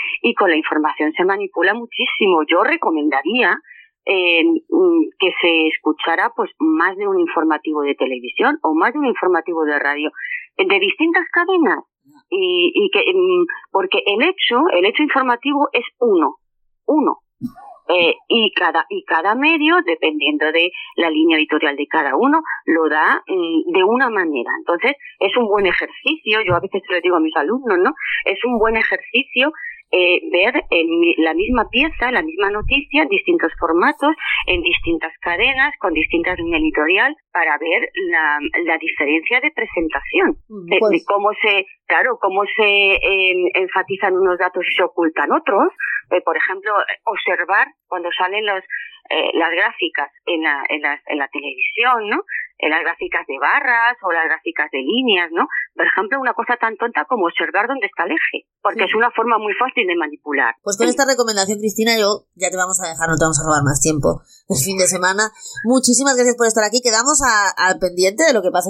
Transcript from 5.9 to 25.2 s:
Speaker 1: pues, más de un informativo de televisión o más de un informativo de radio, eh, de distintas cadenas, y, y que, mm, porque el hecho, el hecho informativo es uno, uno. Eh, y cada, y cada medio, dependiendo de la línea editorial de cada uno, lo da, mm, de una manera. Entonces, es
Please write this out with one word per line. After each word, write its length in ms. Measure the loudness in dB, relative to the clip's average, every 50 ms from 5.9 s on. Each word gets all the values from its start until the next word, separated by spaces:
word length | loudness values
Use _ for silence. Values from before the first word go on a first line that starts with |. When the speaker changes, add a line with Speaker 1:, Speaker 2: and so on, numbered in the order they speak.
| -2 -2 -2 -2 -2 0 -2 -2 -2
Speaker 1:
pues, 160 | -4 -6 -6 -4 -2
más 360 | 0 0 2 2 0 0 0 -2
de 100 | -4 -2
un 120 | 0 0
informativo 640 | 0 0 0 0 0 0 0 -2 -4 -4 -4 -2 -2
de 120 | -2 -2
televisión 640 | -2 -2 -4 -4 -6 -8 -10 -4 0 0 0 0 0
o 120 | -2 0 0
más 160 | 2 0 0 0
de 60 | 0
un 60 | 0 0
informativo 560 | 0 0 0 2 2 0 0 -2 -2 -2 0
de 160 | 0 0 0
radio, 320 | -2 -2 -2 -2 -4 -6 -6 -8 -12 -10 -10 -10 -12 -12 _ -2
eh, 80 | 0 2
de 120 | 2 2
distintas 440 | 2 0 -2 0 0 0 2 0 -2 0
cadenas, 480 | 0 -2 0 2 2 2 4 2 2 0 -4 _ _ _ _ _ _ -20 _ -6
y, 420 | -4 -2 0 0 2 2 2 2 2
y 140 | 2 0 2
que, 80 | 2 2 2 2 2
mm, 320 | 2 2 4 4 2 2 0 -2 -12 -12 _
porque 280 | -2 -2 -2 0 -2 -2 0
el 160 | 0 0 2 2
hecho, 360 | 0 0 0 0 0 2 2 2 2 2
el 120 | 2 2
hecho 180 | 2 2 2 0
informativo 680 | 0 2 0 0 0 0 -2 -2 -2 0 0 0 0
es 140 | 0 -2 -4 -4 _ 0
uno, 360 | 2 4 4 4 4 2 -2 _ _ _ _ _ _ _ _ _ -4
uno. 340 | 0 2 2 2 2 0 -2 _ _ _ -12 -12 -12 -12 -12 -20 -20 -20 -18 _ 0
Eh, 260 | 2 4 4 2 2 0 _ -2
y 220 | 0 0 0 0 0
cada, 320 | 0 0 0 0 0 -2 -2
y 140 | -6 -10 -6
cada 320 | -2 -2 0 0 0 0
medio, 400 | 2 2 2 2 2 2 2 2 2 2
dependiendo 640 | 0 -2 0 0 -2 -2 0 -2 -2 0 0 0 2 2
de 180 | 2 0 0 -2 -8 -16 -10 -4
la 140 | -2 0 0
línea 280 | 2 2 4 4 4 2
editorial 380 | 2 0 0 0 0 0 -2
de 100 | -2 -6 -2
cada 280 | 0 0 0 2 2
uno, 260 | 2 2 2 2 2 0 -2 -8 -8 -2
lo 220 | 0 0 2 2 2
da, 320 | 2 2 2 2 2 0 -2 -4
mm, 440 | -2 -2 -2 0 0 0 0 0 2
de 100 | 2 4
una 260 | 4 4 2 2 0
manera. 420 | 0 0 -2 -2 -2 -4 -4 -4 -6 -6
Entonces, 360 | -2 -2 -2 0 0 -2 -2 -2 -10 -20 -6
es 160 | -2